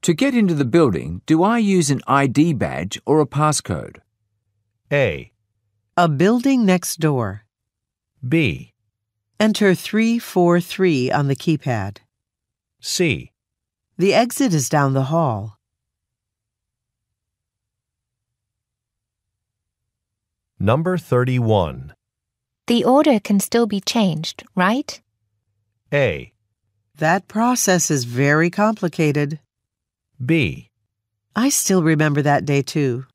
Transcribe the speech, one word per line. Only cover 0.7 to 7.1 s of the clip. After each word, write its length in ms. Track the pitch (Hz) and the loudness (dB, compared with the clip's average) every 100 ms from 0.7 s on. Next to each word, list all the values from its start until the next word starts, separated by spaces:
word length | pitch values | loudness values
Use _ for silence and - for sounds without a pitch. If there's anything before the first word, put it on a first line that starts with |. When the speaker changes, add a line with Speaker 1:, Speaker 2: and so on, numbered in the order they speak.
| 170 147 82 64 90 - | 2 2 0 -6 -12 -2
Speaker 1:
do 160 | 160 | 0
I 160 | 190 240 | 2 2
use 320 | 208 190 143 | 2 2 2
an 120 | 131 - | -2 0
I 220 | 135 139 | 0 2
D 260 | 117 165 | 2 2
badge 480 | 127 82 65 90 - | 0 -4 -4 -8 -10
or 160 | - 151 | 0 0
a 60 | 147 | 0
passcode? 720 | 143 151 147 - 80 50 - _ _ _ _ _ _ _ _ _ | 0 -2 -2 -4 -8 -8 -18 _ _ _ _ _ _ _ _ _
Speaker 2:
A. 400 | 143 123 71 60 _ _ _ _ _ _ - | -2 0 -4 -12 _ _ _ _ _ _ 0
Speaker 3:
A 100 | 175 | 0
building 560 | 139 185 240 262 269 | 2 2 2 2 2
next 360 | 208 180 - - | 2 2 -2 -2
door. 460 | 160 | -2